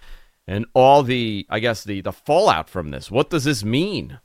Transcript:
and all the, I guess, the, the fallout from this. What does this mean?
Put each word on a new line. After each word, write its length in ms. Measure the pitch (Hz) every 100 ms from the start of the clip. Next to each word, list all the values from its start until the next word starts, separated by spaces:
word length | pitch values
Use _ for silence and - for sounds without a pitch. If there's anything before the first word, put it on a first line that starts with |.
| - - _ _ -
and 180 | 98 117
all 300 | 131 131 143
the, 420 | 123 127 113 101 -
I 80 | 107
guess, 240 | 120 107
the, 180 | 101 98
the 100 | 95
fallout 560 | - - 160 208 82 -
from 220 | 92 76
this. 220 | 67 -
What 180 | 117 151
does 140 | 170
this 200 | 135 117
mean? 540 | 104 131 196 147 67 131